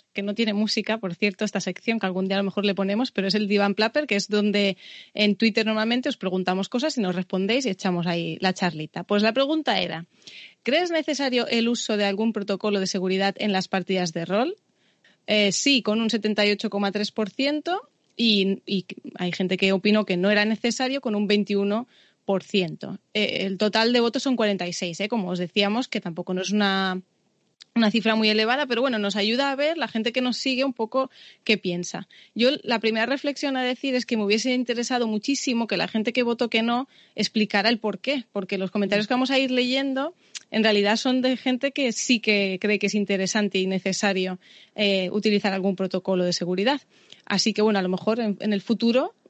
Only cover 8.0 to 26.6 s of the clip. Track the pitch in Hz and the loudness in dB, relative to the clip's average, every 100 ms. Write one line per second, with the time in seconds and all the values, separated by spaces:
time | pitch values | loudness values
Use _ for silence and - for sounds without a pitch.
8 | 170 170 165 - 190 185 180 156 156 165 | 0 -2 -4 -2 -2 0 -2 -2 -8 -8
9 | - 208 220 247 277 320 285 202 175 165 | 0 2 4 2 2 0 0 0 -2 -6
10 | 175 _ - - - _ - 302 359 320 | -12 _ -20 -20 -20 _ 0 0 2 0
11 | 311 277 269 247 - 233 233 240 - 208 | -2 -2 0 0 0 2 2 0 0 0
12 | 202 196 226 214 202 196 214 202 185 190 | 2 2 0 0 -2 -2 0 0 0 0
13 | 185 190 196 - 208 190 - 190 180 185 | 0 2 0 0 0 0 0 -4 0 0
14 | 175 170 165 202 294 427 _ _ _ _ | -2 -4 -2 0 0 -4 _ _ _ _
15 | _ _ - 214 202 - 285 269 208 214 | _ _ 0 2 4 4 4 4 2 0
16 | 226 220 214 208 208 202 214 202 202 202 | 0 0 0 2 2 2 -2 -2 -2 -2
17 | 208 - 208 - 277 302 339 381 571 _ | -4 -4 -4 -2 -2 -2 -2 -4 -6 _
18 | _ - 233 202 190 196 - 196 - - | _ 0 2 4 2 -2 -2 -4 -4 -12
19 | - - 180 - 185 185 190 190 208 214 | -14 -6 -4 -2 -2 0 2 2 4 2
20 | 208 180 196 208 214 220 233 226 262 269 | 2 0 2 2 2 0 -2 -2 -2 -2
21 | 247 208 208 208 196 202 202 214 247 _ | -2 0 2 2 2 0 0 -2 -4 _
22 | _ _ - 190 - 196 170 156 - 196 | _ _ -2 -2 0 0 0 -4 -10 -12
23 | _ 214 208 - 190 185 208 220 233 247 | _ -2 -2 -2 -4 -2 0 2 2 4
24 | 233 247 277 240 208 190 180 - 180 170 | 2 0 0 2 2 0 -4 -6 -6 -4
25 | 208 233 180 180 180 202 202 226 - 214 | -4 -2 -2 -4 -2 0 2 0 -2 -6
26 | 185 165 175 185 185 208 | -6 -8 -4 -4 0 2